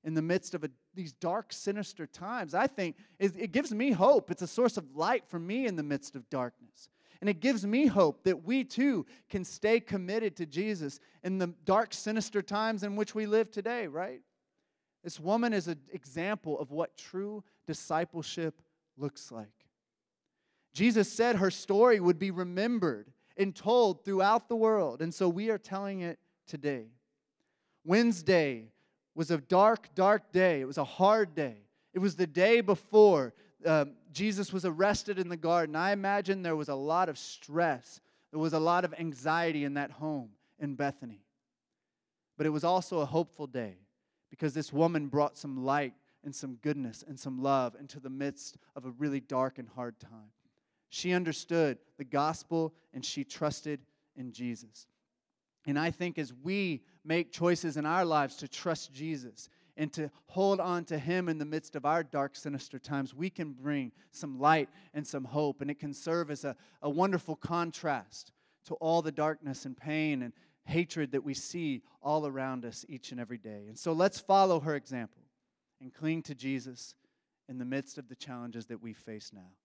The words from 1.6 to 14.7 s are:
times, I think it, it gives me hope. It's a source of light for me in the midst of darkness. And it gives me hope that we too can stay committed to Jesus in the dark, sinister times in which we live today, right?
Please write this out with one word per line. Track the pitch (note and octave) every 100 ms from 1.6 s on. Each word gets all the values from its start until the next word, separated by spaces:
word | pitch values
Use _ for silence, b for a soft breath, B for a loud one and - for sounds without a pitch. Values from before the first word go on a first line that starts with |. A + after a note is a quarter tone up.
| - G3+ F#3+ - D#3
times, | - F#3 A#3+ E3
I | E3 C4
think | C4+ F3+ - b b
it, | G3+ F3+
it | G#3+
gives | G#3 D4
me | G#3+ C4+
hope. | F#3 B3 C#4 -
It's | F3
a | F3
source | - A#3+ -
of | D3 C#3
light | F3 B3 -
for | F3
me | E3 A#3 B3+
in | F3
the |
midst | D3 C#3 - C3+
of | -
darkness. | C3+ B2 _ A#2 _ - b b b
And | G3+
it | F3
gives | A#3+ A#3 G3+
me | A#3 D4
hope | G3 E3 D3
that | F#3+ F3+ E3
we | C4
too | B3+ - C#4 A3 - B _
can | G3+
stay | F3+ - G#3 A3+
committed | A3+ G3 F3+ A3 A3 D3+
to | E3
Jesus | D3 G#3+ G3+ D3 - b b
in | F3+ F#3+
the | F3+ E3+ -
dark, | G3 A3+
sinister | - G#3+ A3 G#3+ G#3
times | - G3+ A3 G#3+
in | G3+ G3+
which | G#3+
we | G#3+ G#3+
live | A3 A3
today, | G#3+ G3+ A#3+ F#3
right? | D3 F#3+ B2+ _ _ _ _ _